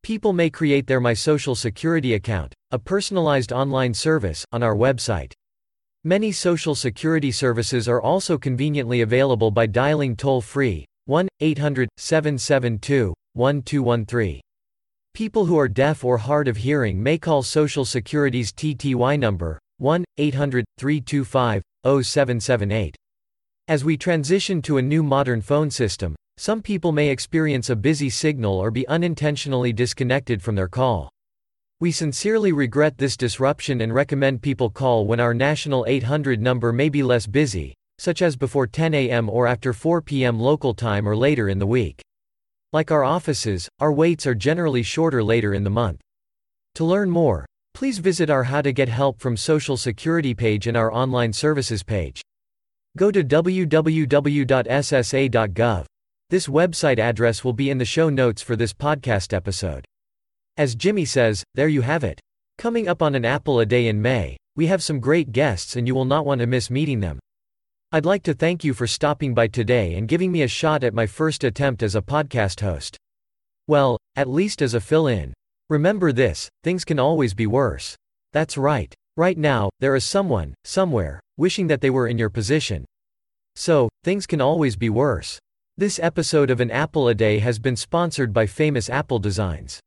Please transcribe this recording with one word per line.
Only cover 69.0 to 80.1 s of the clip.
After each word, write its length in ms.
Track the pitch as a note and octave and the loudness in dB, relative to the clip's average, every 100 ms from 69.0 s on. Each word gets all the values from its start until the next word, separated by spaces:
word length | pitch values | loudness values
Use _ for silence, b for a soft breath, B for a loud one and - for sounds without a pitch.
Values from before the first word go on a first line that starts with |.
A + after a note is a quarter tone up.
| D3 D3 C#3+ | -2 0 -2
by 140 | A#2+ A#2 | 2 2
today 480 | B2 A2 B2 F#2 E2+ | 0 0 2 0 -2
and 120 | A2 | -2
giving 220 | E3 F#3 | 0 0
me 120 | F3 | 0
a 80 | B2+ | -2
shot 340 | - D#3+ D3+ | 0 0 0
at 100 | B2 | 0
my 120 | G#2+ G#2+ | 0 -4
first 400 | - D#3 D3 C3 | -2 -2 0 -4
attempt 360 | G#2+ C#3 A2+ | 0 -2 0
as 140 | A2 G#2 | -2 -2
a 60 | |
podcast 580 | - D3 D3 B2 G2+ - | -2 -2 -2 -2 -2 -2
host. 380 | G#2 D2+ - - _ _ _ _ _ _ - | -6 -6 -10 -16 _ _ _ _ _ _ 2
Well, 300 | D3 C3+ A#2+ _ - | 2 4 0 _ -4
at 100 | C3+ | -2
least 340 | C#3+ G3+ - | 0 -2 0
as 120 | C3+ | 0
a 80 | A2+ | -2
fill-in. 520 | - D#3 D#3 G#2+ C2+ - _ _ _ | 0 2 2 0 -4 -12 _ _ _
Remember 420 | D3+ E3+ G#3+ F3 | 2 2 2 0
this, 380 | B2 B2 D#2 - _ | 2 0 0 -10 _
things 200 | D#3+ F3+ | -4 -4
can 160 | - D#3 | -2 0
always 340 | C3+ D#3+ B2+ | 2 2 0
be 140 | G2 G#2+ | 0 0
worse. 480 | B2 B2+ C#2 - - _ _ _ | 2 0 -4 -12 -16 _ _ _
That's 240 | D3 D#3+ - | -4 -2 -2
right. 360 | C3+ C#3+ E2 - _ - | 0 0 -4 -12 _ 0
Right 220 | F3 E3 | 0 2
now, 320 | D3+ B2 G2+ - | 0 2 0 -2
there 160 | C3+ C3+ | 0 0
is 80 | |
someone, 520 | - | 0